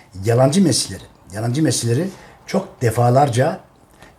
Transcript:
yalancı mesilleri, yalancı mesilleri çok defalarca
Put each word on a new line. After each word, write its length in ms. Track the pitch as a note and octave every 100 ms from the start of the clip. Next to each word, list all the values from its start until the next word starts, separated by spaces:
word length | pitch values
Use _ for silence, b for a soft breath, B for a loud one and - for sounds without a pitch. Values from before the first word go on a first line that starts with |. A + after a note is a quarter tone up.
| B F#2+ G2
yalancı 380 | A#2 C3+ E3+
mesilleri, 400 | F3 B2+ - F#2+ - - -
yalancı 300 | G2+ A#2+ C3+
mesilleri 460 | D#3 - A#2 A#2+ F#3+ B B B -
çok 360 | G3 - -
defalarca 840 | A#2 - A#2+ B2 C#3+ A2+ D3 F#3+ - _ _ b b